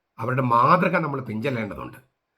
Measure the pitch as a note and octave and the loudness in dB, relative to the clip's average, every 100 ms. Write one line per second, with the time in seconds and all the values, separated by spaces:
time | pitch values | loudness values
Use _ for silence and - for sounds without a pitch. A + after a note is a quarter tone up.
0 | _ - A#2+ B2+ B2 A#2 C#3 F3 F#3 F3 | _ -8 -4 -2 2 4 6 4 2 0
1 | D#3 C#3 A#2+ G#2+ C3+ A#2+ G#2 C#2+ B1 - | -2 -6 -8 -6 -4 -4 -6 -8 -14 -16
2 | _ _ _ | _ _ _